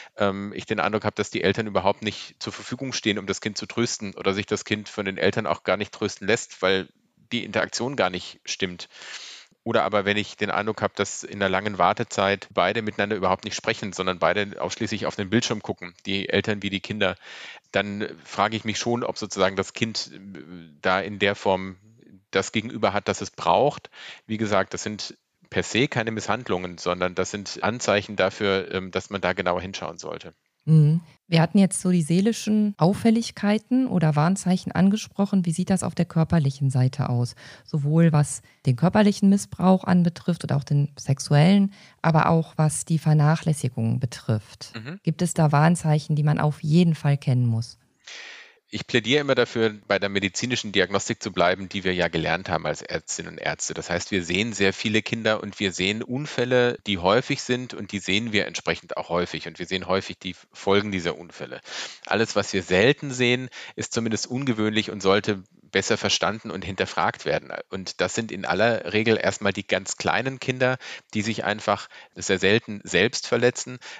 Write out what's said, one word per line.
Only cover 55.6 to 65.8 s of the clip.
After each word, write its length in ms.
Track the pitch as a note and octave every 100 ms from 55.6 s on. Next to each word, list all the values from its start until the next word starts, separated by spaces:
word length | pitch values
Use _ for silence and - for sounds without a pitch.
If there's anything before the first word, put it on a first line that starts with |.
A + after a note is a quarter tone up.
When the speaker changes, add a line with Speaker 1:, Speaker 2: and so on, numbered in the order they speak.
Speaker 1:
wir 100 | G2
sehen 320 | F2 F#2 A2
Unfälle, 760 | B2 B2+ D3 - B2 B2+ A#2+ - G#2
die 120 | F#2+
häufig 440 | F2+ A2+ - C#3
sind 320 | - B2 B2
und 200 | - G2+
die 60 | G2+
sehen 340 | - G2 A#2
wir 140 | G#2 -
entsprechend 500 | - - E2 E2+ -
auch 100 | -
häufig 400 | F2 F2 D#2 E2+
und 120 | D#2
wir 60 | F2
sehen 220 | F#2+ F2
häufig 300 | F#2+ - F2+
die 180 | F#2 - _
Folgen 400 | - - G2+ G#2
dieser 260 | F#2+ E2+ D#2
Unfälle. 440 | E2+ - - C3 - - - - -
Alles, 300 | G#2 A2+ G#2
was 160 | F#2
wir 120 | G2
selten 480 | - F#2 A#2+ D3 C#3+
sehen, 380 | B2 B2 B2 B2+ - - -
ist 160 | -
zumindest 340 | A#2 A2+ G#2+ -
ungewöhnlich 640 | B2+ C#3 A2 G#2+ A2 G#2+
und 100 | G2+
sollte 420 | F#2+ G2+ G#2+ G2 F#2 _ _
besser 220 | F#2+